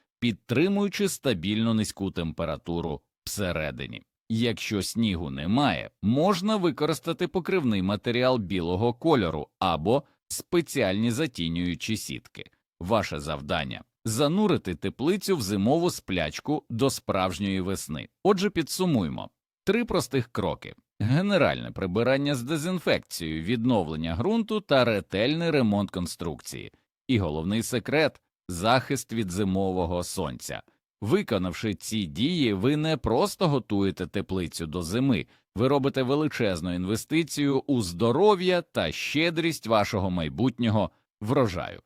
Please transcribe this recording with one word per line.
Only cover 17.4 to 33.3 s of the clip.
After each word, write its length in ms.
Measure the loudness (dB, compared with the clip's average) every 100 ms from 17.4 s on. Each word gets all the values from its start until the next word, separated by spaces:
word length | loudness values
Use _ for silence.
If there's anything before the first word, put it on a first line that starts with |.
| -2 -2
весни. 480 | -2 -4 -6 -10 -10 _
Отже, 260 | 2 2 2
підсумуємо. 800 | -2 -4 -2 0 2 0 -4 -10 _ _ _
Три 200 | -2 0
простих 440 | 0 -2 0 -2 -2
кроки. 420 | -2 -2 -4 -10 -18 _ _
Генеральне 720 | 2 2 4 4 2 2 -6
прибирання 640 | -6 -2 0 2 2 0
з 80 | -2
дезінфекцією, 1000 | -2 -4 -2 -4 0 -2 -2 -8 -6 -4
відновлення 720 | -2 0 2 2 0 -4 -4 -2
ґрунту 440 | 0 0 0 -4
та 240 | 2 4
ретельний 640 | 4 2 -2 0 0 0 0
ремонт 400 | 2 4 2 0
конструкції. 800 | -4 -6 -6 -6 -8 -10 -12 -14 -18 _ _ -2
І 100 | 0
головний 440 | 0 -2 -2 -2
секрет — 580 | -2 -4 -2 0 0 -2 _ _ -10
захист 640 | -2 2 2 2 -4 -2
від 180 | -4 -2
зимового 720 | 0 0 2 0 0 0 -2
сонця. 600 | -4 -6 -6 -8 -10 -12 -12 _ _ _
Виконавши 720 | 0 2 2 0 -2 -2 -4
ці 320 | -4 -4 -4 -4
дії, 460 | 0 0 2 2
ви 240 | 2 2 2
не 200 | 0 0
просто 520 | 2 2 2